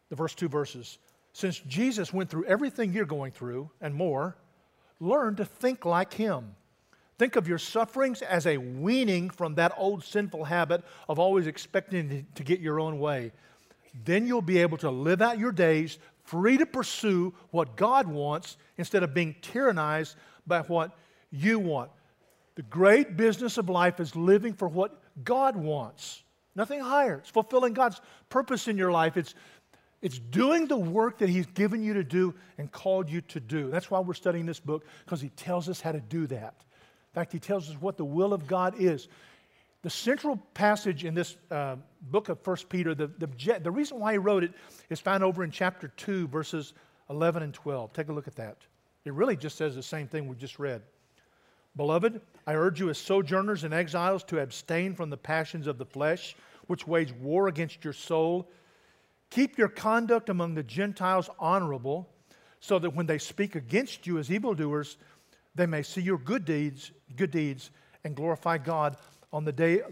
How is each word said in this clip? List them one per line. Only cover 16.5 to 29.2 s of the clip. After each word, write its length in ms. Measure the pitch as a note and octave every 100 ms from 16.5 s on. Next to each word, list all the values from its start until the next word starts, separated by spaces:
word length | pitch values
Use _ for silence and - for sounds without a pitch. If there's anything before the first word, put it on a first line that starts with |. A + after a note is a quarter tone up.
| C4+
to 80 | D#4+
pursue 680 | C4 - - A3 F#3 F#3 - -
what 260 | E3 C#3+ A2
God 300 | G#3 C4+ G3
wants 520 | D3 C#3+ D3+ - - _ -
instead 260 | E3+ G3+
of 120 | F3
being 200 | D3 E3 D3
tyrannized 760 | - A#3+ C4+ F3+ D3+ D#3 D#3 - - -
by 160 | - F3
what 360 | D#3 E3+ E3 - _ _ _
you 300 | C#3 F#3 A3+
want." 300 | F3+ C#3+ A#2+ - _ _ _ _ _ -
The 60 |
great 540 | A2+ D#3 F#3+ A#3 C#4 F3
business 420 | A3+ F3 A#3+ -
of 100 | F#3
life 320 | F3+ F3 E3+
is 160 | D#3 E3
living 380 | F3 G3+ A3+
for 120 | G3+ F3+
what 340 | E3 G3 - _ -
God 320 | B2 C4 C4+
wants. 680 | G#3+ D#3 D3 A#2 - - - _ _ _ F#3+
Nothing 240 | A3 C#4+
higher. 380 | B3 C#4+ C4+ C#3
It's 120 | -
fulfilling 440 | A3 G#3+ B3+ B3
God's 260 | A3+ B3 F3+ - - -
purpose 380 | B3+ C4 B3+ -
in 100 | G3+
your 140 | F#3
life. 260 | E3+ D#3+
It's, 180 | F3+